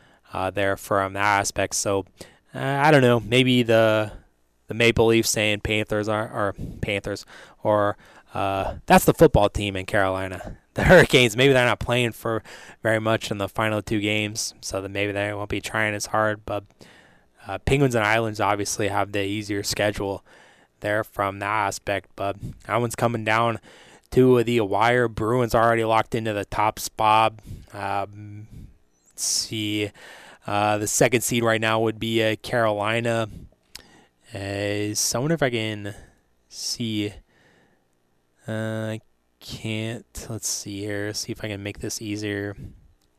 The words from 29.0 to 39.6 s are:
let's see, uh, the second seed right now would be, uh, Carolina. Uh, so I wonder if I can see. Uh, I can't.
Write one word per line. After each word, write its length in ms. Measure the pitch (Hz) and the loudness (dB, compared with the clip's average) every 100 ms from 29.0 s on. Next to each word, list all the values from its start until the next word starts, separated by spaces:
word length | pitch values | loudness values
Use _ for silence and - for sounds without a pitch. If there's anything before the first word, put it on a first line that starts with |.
| _ | _
let's 120 | - | -8
see, 680 | - - - 110 107 104 104 - - - - - - | -4 -4 -4 -4 -4 -2 -4 -8 -20 -20 -20 -18 -4
uh, 320 | 101 104 107 | 0 2 2
the 100 | 104 | -2
second 340 | - 127 117 | 2 2 2
seed 240 | - 123 113 | 0 0 2
right 160 | 113 | 2
now 180 | 110 113 | 2 2
would 220 | 113 110 | 0 -2
be, 200 | 113 113 | -2 0
uh, 140 | 110 107 | 2 0
Carolina. 840 | - 123 113 104 101 117 117 113 110 - - _ _ - - - _ _ _ | -2 0 0 0 -2 -2 0 -2 -4 -10 -20 _ _ -20 -20 -20 _ _ _
Uh, 600 | 101 98 101 104 104 104 | -10 -8 -4 -4 -4 -4
so 260 | 107 - 117 | -4 -4 -2
I 20 | |
wonder 140 | 139 165 | -2 0
if 80 | |
I 60 | 139 | 0
can 460 | 120 110 107 101 - - _ _ _ _ | 0 -2 -6 -10 -14 -20 _ _ _ _
see. 640 | - - - 117 107 104 104 _ _ _ _ _ _ _ _ _ _ _ _ - | -12 -10 -6 -4 -4 -4 -8 _ _ _ _ _ _ _ _ _ _ _ _ -10
Uh, 60 | |
I 500 | 110 110 110 110 110 - _ _ _ | -6 -6 -6 -6 -8 -12 _ _ _
can't. 880 | - - | -16 -12